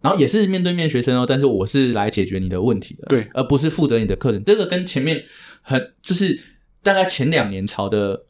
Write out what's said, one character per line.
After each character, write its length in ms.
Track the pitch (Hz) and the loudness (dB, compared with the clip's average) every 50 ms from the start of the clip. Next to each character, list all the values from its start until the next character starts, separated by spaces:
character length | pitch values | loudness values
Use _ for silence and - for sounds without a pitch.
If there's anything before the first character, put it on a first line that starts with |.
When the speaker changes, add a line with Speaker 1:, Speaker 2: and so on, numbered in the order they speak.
Speaker 1:
然 120 | - 143 | -2 0
后 60 | 196 180 | 2 4
也 80 | 139 | 2
是 180 | 131 - 226 208 190 | 2 4 2 2 2
面 120 | 190 185 | 0 0
对 120 | 180 180 | 0 0
面 180 | 175 175 165 151 | 0 0 -2 0
学 100 | - 120 | 0 0
生 160 | 120 131 127 | 0 2 0
哦， 80 | 123 123 | 0 0
但 140 | 123 135 135 | 0 0 2
是 80 | 143 | 2
我 180 | 131 110 95 95 | 2 2 0 -2
是 280 | - - 139 131 123 | 0 0 2 2 2
来 180 | 110 104 104 110 | 2 0 -2 -2
解 140 | - 104 92 | 0 -2 -2
决 160 | - 95 95 | -2 -2 -4
你 80 | 92 90 | -4 -4
的 120 | 92 90 | -2 0
问 200 | 101 123 110 98 | 0 0 0 -2
题 160 | - - - - | -4 -10 -16 -14
的， 80 | - | -2
Speaker 2:
对。 220 | - 139 117 107 - | 0 0 0 0 -2
Speaker 1:
而 120 | - 127 127 | -4 -4 0
不 120 | - 143 | 2 2
是 140 | 131 156 156 | 2 2 0
负 160 | - - 156 | 0 0 0
责 100 | 131 117 113 | 2 2 0
你 40 | 107 | 0
的 120 | 95 95 | 0 -2
课 160 | - - 127 | -2 0 -2
程。 100 | 104 98 | -2 0
这 140 | 110 196 214 | 2 2 2
个 100 | 214 180 | 2 2
跟 180 | - 180 180 180 | -2 -2 -4 -4
前 160 | - - 262 | -4 -4 -2
面 220 | 131 160 156 - - - - - - - - _ | -2 -2 -2 -4 -6 -14 -20 -20 -20 -20 -20 _
很， 180 | _ - 135 127 - - _ _ | _ -2 -2 -2 -2 -4 _ _
就 100 | - - | -6 -4
是 240 | 185 180 196 175 - - - - _ _ _ _ _ _ | -2 0 0 0 0 -4 -6 -20 _ _ _ _ _ _
大 100 | - 196 | 0 2
概 120 | 196 190 185 | 2 2 2
前 260 | 185 - - 127 147 | 0 0 -2 0 0
两 180 | 160 139 110 101 | 0 0 0 -2
年 160 | 98 95 98 | -4 -4 -6
炒 240 | 101 - - 101 98 | -6 -4 -4 -4 -2
的 320 | 107 104 101 98 95 - - | 0 0 0 -2 -4 -6 -10